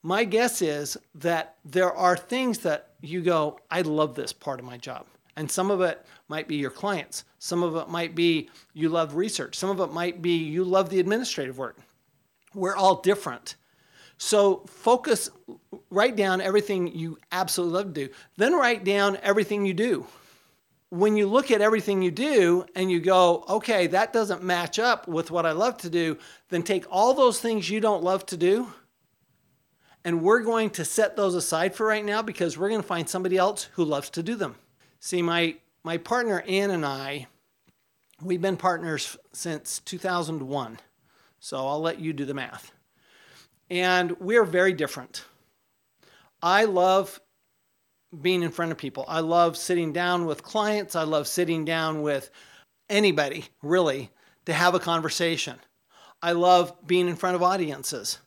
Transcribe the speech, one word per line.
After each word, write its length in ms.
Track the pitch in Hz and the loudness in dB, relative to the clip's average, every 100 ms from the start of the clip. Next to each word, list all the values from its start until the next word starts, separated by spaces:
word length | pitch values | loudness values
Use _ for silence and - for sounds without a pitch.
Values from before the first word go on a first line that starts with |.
My 220 | 160 190 | -2 0
guess 400 | 226 214 240 233 | 2 2 0 0
is 340 | 170 147 147 - _ | -2 -2 -6 -10 _
that 440 | 151 165 165 160 _ | -6 -2 -2 -4 _
there 300 | 156 156 185 | -6 0 2
are 240 | 160 180 175 | 4 2 2
things 400 | - 247 254 196 | 0 -2 0 0
that 360 | 175 147 - _ | -2 -4 -6 _
you 220 | 143 175 | -8 -2
go, 380 | 170 170 151 143 _ | 2 2 0 -6 _
"I 140 | 165 | -4
love 320 | 160 151 156 123 | 0 0 0 -2
this 180 | - | -10
part 260 | - - 131 | -8 -10 -10
of 60 | 123 | -12
my 120 | 123 | -14
job." 280 | 135 127 - _ _ - | -14 -16 -16 _ _ -10
And 140 | 151 | -6
some 220 | - 190 | -2 0
of 100 | 196 | 2
it 240 | 180 - - - _ | 2 0 -12 -20 _
might 200 | 156 156 | -10 -6
be 100 | 151 | -4
your 120 | 135 | -4
clients. 540 | - 196 190 - - - _ | -4 -4 -4 -6 -12 -14 _
Some 240 | - 175 | -6 -2
of 120 | 175 160 | 0 -2
it 140 | - | -6
might 240 | 170 170 | -6 -6
be 380 | 165 170 160 147 - _ | 0 2 2 -4 -18 _
you 160 | 156 160 | -4 0
love 260 | 170 156 147 | 0 0 -2
research. 400 | 208 - 135 - | -2 -4 -8 -6
Some 160 | 190 | -4
of 80 | 190 | -2
it 120 | 170 | -2
might 300 | 160 175 175 | -2 -6 -4
be 160 | 170 170 | -2 0
you 260 | 160 160 | 0 -2
love 260 | 185 190 190 | 2 2 2
the 100 | 190 | 0
administrative 580 | 180 220 254 - 131 131 | 2 0 -2 -6 -8 -8
work. 220 | 127 - _ _ _ _ _ _ _ | -12 -12 _ _ _ _ _ _ _
We're 220 | 202 185 190 | -6 -4 2
all 260 | 190 185 | 4 4
different. 540 | 185 202 160 120 - - _ _ _ _ - _ | 2 0 -2 -10 -14 -18 _ _ _ _ -20 _
So 440 | - 214 202 190 - | 2 4 6 4 -4
focus, 640 | - - 247 302 226 - - - - _ 196 _ | -4 2 2 4 0 -2 -12 -20 -20 _ -20 _
write 260 | 185 240 214 | 2 2 2
down 240 | 196 185 | 0 0
everything 480 | 190 208 202 190 175 | 2 0 0 -2 -2
you 300 | 160 165 156 _ | -4 -8 -10 _
absolutely 420 | 180 180 - 175 | -4 -2 0 0
love 200 | 175 202 | -2 -4
to 140 | 156 135 | -6 -8
do. 60 | - - - | -12 -20 0
Then 160 | 226 | 2
write 300 | 339 247 233 | 4 2 2
down 340 | 190 202 202 196 | 0 2 2 0
everything 420 | 196 202 208 208 202 | 2 2 2 0 0
you 80 | |
do. 320 | 175 233 160 120 - _ _ _ _ _ _ _ | 0 0 -2 -4 -20 _ _ _ _ _ _ _
When 280 | 175 208 214 | 0 2 4
you 80 | 202 | 4
look 240 | 233 277 | 2 4
at 120 | 220 | 4
everything 420 | 208 220 - 196 | 4 2 0 0
you 80 | 185 | 0
do 560 | 160 277 262 175 175 180 - | 0 2 4 6 4 0 -4
and 160 | 190 | 0
you 80 | 175 | 0
go, 440 | 165 185 180 170 - | 4 6 6 4 0
"Okay, 380 | 208 220 214 175 | -2 2 2 2
that 260 | 180 214 | 2 2
doesn't 300 | 226 208 180 | 0 0 -2
match 340 | 180 175 170 - | 0 0 0 0
up 300 | 240 214 - | 0 0 0
with 240 | 165 165 | -4 -2
what 160 | 170 165 | 0 0
I 40 | |
love 240 | 156 233 247 | 2 0 -2
to 120 | 175 | -4
do," 280 | 170 165 151 - - _ | -2 -2 -4 -10 -20 _
then 120 | 175 | -4
take 240 | 170 190 - | 0 -2 -2
all 240 | 185 226 269 | 2 2 6
those 240 | 254 220 | 4 4
things 320 | 233 220 165 | -2 -2 -2
you 80 | 214 | 0
don't 240 | 214 196 | 0 2
love 200 | 175 190 - | 0 -2 -4
to 100 | 180 | 0
do, 340 | 175 208 240 - _ _ _ _ _ _ _ _ _ _ _ _ 170 | 2 2 -2 -12 _ _ _ _ _ _ _ _ _ _ _ _ -4
and 160 | 170 | 0
we're 200 | 170 226 | 4 4
going 280 | 226 226 220 | 4 0 0
to 160 | - 156 | -2 -4
set 300 | - 208 - | 0 0 2
those 180 | 196 | 0
aside 400 | 180 160 160 185 | 0 -2 0 -2
for 140 | 185 214 | 0 0
right 180 | 214 208 | 0 -2
now 160 | 208 | -4
because 340 | 220 - 170 147 | -4 -4 -4 -2
we're 140 | 190 | -2
gonna 140 | 220 | -2
find 260 | 190 170 160 | -2 -4 -4
somebody 260 | 185 185 185 | -4 0 2
else 280 | 185 208 - | 2 0 -10
who 100 | - | -4
loves 280 | 160 143 139 | -2 -2 -6
to 100 | - | -8
do 140 | 165 233 | -6 -4
them. 220 | 143 113 _ _ _ _ | -6 -8 _ _ _ _
See, 220 | - 180 | -6 -2
my, 360 | 170 170 170 160 _ _ | 0 0 0 -4 _ _
my 140 | 165 165 | -6 -6
partner 480 | 170 240 233 185 - | -2 -2 0 -2 -2
Ann 240 | 190 202 | -2 0
and 140 | 180 147 | -2 -4
I, 420 | 135 135 143 127 _ _ _ _ _ _ _ _ _ | -6 -8 -10 -12 _ _ _ _ _ _ _ _ _
we've 200 | 175 185 | -6 -2
been 140 | 190 185 | -2 0
partners 640 | 190 170 170 151 - - _ | 0 -2 -4 -6 -6 -12 _
since 460 | - 175 156 - - | -12 -8 -8 -8 -12
two 180 | - 180 | -10 -8
thousand 500 | 190 175 160 160 131 | -4 -2 -4 -6 -4
one. 320 | 139 120 113 _ _ _ _ _ _ | -6 -6 -12 _ _ _ _ _ _
So 160 | - 139 | -12 -6
I'll 240 | 135 147 | -4 -4
let 180 | 165 165 | -4 -4
you 140 | 160 | -6
do 100 | 143 | -6
the 100 | 139 | -6
math. 380 | 139 120 - - _ _ _ _ _ _ - _ _ _ | -8 -10 -12 -20 _ _ _ _ _ _ -20 _ _ _
And 480 | 180 180 180 175 175 | -2 2 2 0 -4
we're 240 | 185 233 202 | 2 2 4
very 260 | 175 190 | 4 2
different. 540 | 170 147 - 123 - - _ _ _ _ _ _ _ _ _ _ _ | 2 -4 -6 -14 -16 -18 _ _ _ _ _ _ _ _ _ _ _
I 220 | 170 190 | 2 4
love 560 | 220 185 185 190 190 - _ _ _ _ _ _ _ _ _ 165 | 4 4 4 4 0 -10 _ _ _ _ _ _ _ _ _ -4
being 220 | 160 185 | 0 0
in 80 | 170 | 0
front 200 | 170 170 | -2 -4
of 60 | 160 | -4
people. 260 | 139 - - | -8 -8 -4
I 100 | 160 | -2
love 380 | 160 170 170 165 | 2 4 4 2
sitting 340 | - 175 165 | -2 0 0
down 340 | 156 175 175 170 | -2 0 0 -2
with 160 | 143 | -6
clients. 540 | - 220 208 214 190 175 | -4 -2 0 -2 -4 -4
I 80 | |
love 240 | 156 156 147 | 0 -2 -2
sitting 380 | - 170 165 156 | -2 -2 -2 -2
down 360 | 165 160 156 | -2 -2 -2
with 300 | 147 139 - - - - _ _ _ | -2 -4 -6 -20 -20 -20 _ _ _
anybody, 580 | 202 208 156 143 151 - _ | 2 4 4 0 -2 -12 _
really, 480 | 147 180 165 135 123 _ _ _ - | 0 2 2 0 -8 _ _ _ -4
to 80 | |
have 200 | 156 180 | 2 4
a 60 | 180 | 4
conversation. 800 | 170 165 160 - 170 156 - 127 _ _ _ _ - _ | 0 -2 -2 -2 -2 -2 -6 -10 _ _ _ _ -20 _
I 100 | 170 | -2
love 420 | 175 175 180 175 - 147 | 2 6 6 6 -4 0
being 220 | 180 180 | 2 2
in 80 | 170 | 0
front 180 | 185 180 | -2 2
of 80 | |
audiences. 760 | 180 190 160 139 135 131 101 - | 2 2 -2 -4 -8 -8 -8 -10